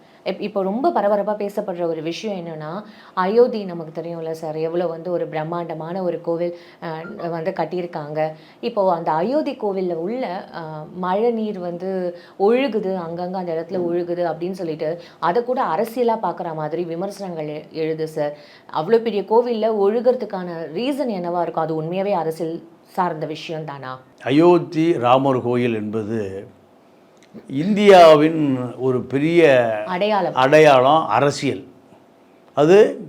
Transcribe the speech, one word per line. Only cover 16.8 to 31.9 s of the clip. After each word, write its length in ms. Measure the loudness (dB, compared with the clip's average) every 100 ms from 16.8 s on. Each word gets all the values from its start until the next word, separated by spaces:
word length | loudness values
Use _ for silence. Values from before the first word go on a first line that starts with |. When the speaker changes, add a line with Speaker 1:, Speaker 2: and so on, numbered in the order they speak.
Speaker 1:
விமர்சனங்கள் 640 | -4 -6 -6 -8 -10 -8 -8
எ-, 220 | -10 -10
எழுது 360 | -6 -4 -4 -4
சார். 300 | -4 -4 -6 -16 -20 -8
அவ்வளோ 240 | -6 2 2
பெரிய 240 | 2 -2
கோவில்ல 540 | 2 2 2 0 0 2
ஒழுகுறதுக்கான 680 | 2 2 0 0 -4 -8 -8 -8 -8 -6
ரீசன் 360 | -4 -2 -4
என்னவா 300 | -4 -4 -2
இருக்கும்? 220 | -2 -2
அது 200 | -2 -2
உண்மையாவே 280 | -4 -2 -2
அரசியல் 520 | 0 -2 -4 -6 -8 -12 -20 _
சார்ந்த 380 | -4 -2 -2 -6
விஷயம் 400 | -8 -10 -10 -10
தானா? 340 | -12 -12 -14 -16 _
Speaker 2:
அயோத்தி 760 | 2 6 8 6 4 0 0 2
ராமர் 440 | 4 6 4 2
கோயில் 340 | 0 0 0 0
என்பது 720 | -4 -6 -4 -4 -4 -8 -12 -20 _ _ _ _ _ _ _ -20 -8
இந்தியாவின் 1080 | -4 0 4 8 10 10 8 6 2 0 0 -4 -4
ஒரு 240 | -2 -2
பெரிய 680 | -2 -2 2 4 6 6 4 -2 -4
Speaker 1:
அடையாளம். 500 | -2 0 0 0 2
Speaker 2:
அடையாளம், 720 | 4 8 8 8 6 4 4
அரசியல். 600 | 2 2 0 -4 -4 -10 -20 _